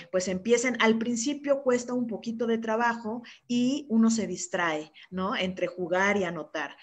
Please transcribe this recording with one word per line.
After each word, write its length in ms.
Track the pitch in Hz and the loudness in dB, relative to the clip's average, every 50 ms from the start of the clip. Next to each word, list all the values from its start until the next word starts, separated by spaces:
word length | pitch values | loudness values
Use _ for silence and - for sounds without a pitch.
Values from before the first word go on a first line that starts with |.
| - - | -10 -4
pues 160 | - 185 180 202 | -2 -2 0 0
empiecen. 500 | 185 185 - 226 233 233 240 262 240 - | -4 -2 2 2 2 2 2 0 0 4
Al 180 | 220 220 220 226 | 4 4 4 4
principio 640 | 226 240 240 226 - 294 285 285 - 285 277 277 | 0 -2 -2 -2 -2 -2 -2 -2 0 0 0 2
cuesta 320 | - 254 247 240 240 247 247 | 2 2 2 2 0 -2 -2
un 140 | 254 247 226 | -2 -2 -2
poquito 400 | 208 185 - 233 220 - 247 226 | -4 -6 -6 -8 -6 -4 0 0
de 100 | 226 226 | 0 0
trabajo 640 | 226 220 220 226 240 233 226 226 226 214 220 247 - - - - _ - | 0 -2 0 2 2 0 0 -2 -4 -6 -8 -8 -10 -14 -20 -20 _ -2
y 380 | 240 240 247 247 277 294 294 - | 0 2 2 2 0 -2 -2 2
uno 200 | 220 226 226 226 | 4 6 6 6
se 160 | 226 226 196 | 4 2 0
distrae, 680 | 175 180 175 - - - 185 175 165 156 151 151 - - - - - | -4 -4 -6 -6 -4 -2 -2 0 0 0 -2 -4 -8 -14 -20 -18 -10
¿no? 240 | 185 185 185 196 262 | -6 -4 -2 -2 -2
Entre 320 | 240 180 190 185 - 180 175 | -2 -2 -2 -2 -2 -4 -4
jugar 500 | - - 185 165 175 185 190 202 208 202 | -4 -6 -4 0 2 2 4 4 4 2
y 60 | 190 | 0
anotar. 520 | 170 170 165 151 - - 160 147 139 - - | -2 -4 -6 -8 -8 -6 -6 -6 -6 -10 -16